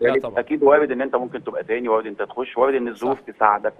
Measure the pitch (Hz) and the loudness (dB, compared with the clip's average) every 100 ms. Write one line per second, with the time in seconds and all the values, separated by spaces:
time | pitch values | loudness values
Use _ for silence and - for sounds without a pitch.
0 | 117 - 120 110 117 151 139 151 143 123 | 0 0 -2 -4 -2 2 6 6 4 -2
1 | 135 123 123 123 113 - - 117 120 110 | -2 -2 -4 -10 -8 -8 -4 -2 0 0
2 | 110 104 98 120 127 117 135 135 117 104 | -2 -8 -8 -8 -6 0 2 2 -2 -4
3 | 123 135 - - 107 104 104 | -4 -4 -6 0 2 2 -2